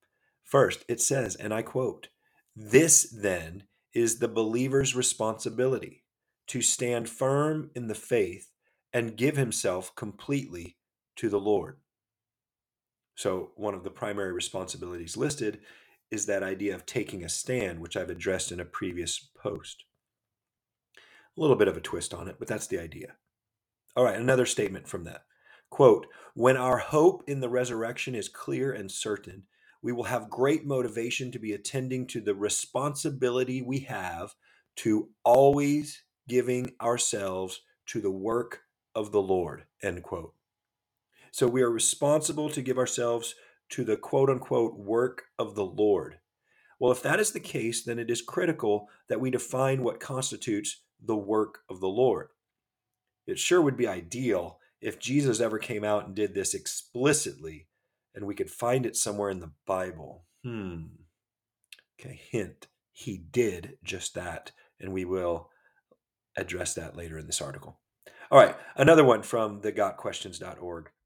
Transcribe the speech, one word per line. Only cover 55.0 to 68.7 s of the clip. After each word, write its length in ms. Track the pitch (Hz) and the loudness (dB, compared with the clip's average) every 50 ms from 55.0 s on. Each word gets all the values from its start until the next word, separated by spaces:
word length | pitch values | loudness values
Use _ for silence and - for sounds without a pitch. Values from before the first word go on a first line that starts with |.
| - 120 131 147 143 135 113 107 | -4 -2 0 2 2 2 2 2
ever 200 | 120 113 107 107 | 2 0 -2 -4
came 240 | - - 123 104 104 | -6 -6 -6 -2 0
out 240 | 107 104 104 - - | 0 0 0 0 -2
and 80 | 95 | -4
did 180 | 98 104 101 95 | -2 -2 -2 -2
this 220 | 98 95 - - | -2 -4 -2 -4
explicitly, 1120 | 92 - - - - - - - 120 127 147 151 - - 98 - - 76 80 80 78 - _ _ _ _ _ _ _ _ _ - | -6 -6 -8 -8 -10 -10 -10 -4 0 2 4 4 2 0 -4 -8 -12 -14 -16 -16 -16 -20 _ _ _ _ _ _ _ _ _ -14
and 100 | 101 101 | -10 -8
we 80 | 98 101 | -6 -6
could 160 | - 98 95 | -6 -6 -8
find 380 | - - - 120 123 131 127 110 | -6 -4 -2 0 2 2 0 -2
it 80 | - | -2
somewhere 340 | - - 110 104 104 101 101 | -2 -2 -2 -2 -2 -2 -4
in 100 | 95 92 | -4 -6
the 140 | 87 82 78 _ _ - | -8 -14 -16 _ _ -4
Bible. 580 | 98 92 92 92 82 80 76 67 64 - - _ _ _ | -2 -2 -2 -4 -8 -12 -14 -16 -18 -20 -20 _ _ _
Hmm. 460 | - 123 117 113 101 92 87 85 80 80 - - _ _ _ _ _ _ _ _ _ _ _ _ _ _ - - _ _ _ - | -12 -10 -8 -8 -8 -8 -8 -10 -12 -14 -16 -20 _ _ _ _ _ _ _ _ _ _ _ _ _ _ -20 -20 _ _ _ -20
Okay, 160 | - 127 - | -18 -18 -18
hint, 540 | - - - - 117 101 85 - _ - - _ _ _ _ | -18 -10 -6 -4 -4 -4 -4 -8 _ -20 -20 _ _ _ _
he 260 | _ - - 123 101 90 | _ -14 -10 -10 -10 -10
did 600 | 85 82 - 123 120 107 92 87 87 - - - - | -10 -2 2 2 2 2 2 -4 -8 -14 -16 -16 -12
just 320 | 92 101 90 - - - | -10 -10 -8 -8 -8 -8
that, 360 | 95 90 87 82 - - - - _ _ _ _ - | -8 -8 -8 -8 -10 -12 -16 -20 _ _ _ _ -14
and 120 | - 95 95 | -10 -6 -4
we 120 | 95 92 | -4 -2
will 460 | 87 92 92 90 87 85 82 82 - _ _ _ _ _ _ _ _ _ _ _ _ _ _ _ _ _ | -2 -2 0 0 0 -2 -2 -6 -12 _ _ _ _ _ _ _ _ _ _ _ _ _ _ _ _ _
address 380 | - 95 85 87 90 87 - - | -8 -6 -6 -6 -6 -6 -6 -6
that 220 | - 82 80 - | -8 -8 -10 -12
later 240 | 82 85 82 80 78 | -12 -12 -12 -12 -12
in 80 | 76 76 | -10 -6
this 120 | 78 - | -6 -6
article. 420 | - 69 69 69 - - - _ _ _ _ _ - - - - - - | -6 -6 -10 -12 -16 -18 -20 _ _ _ _ _ -20 -20 -20 -18 -2 6
All 80 | 143 139 | 10 10
right, 180 | 117 - - - - - | 10 10 8 0 -12 -6